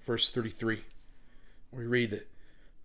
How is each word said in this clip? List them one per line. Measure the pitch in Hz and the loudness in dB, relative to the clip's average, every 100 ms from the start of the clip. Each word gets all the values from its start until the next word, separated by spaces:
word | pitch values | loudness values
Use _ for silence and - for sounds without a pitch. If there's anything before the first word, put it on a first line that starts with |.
verse | - 117 - | 0 2 4
thirty-three. | - 113 - 113 107 - - - - - - - - - 131 | 2 0 0 2 2 -2 -12 -14 -16 -16 -14 -16 -16 -12 -6
We | 117 | 4
read | 123 117 | 6 6
that, | 104 - - - - - - | 2 -4 -12 -14 -16 -16 -16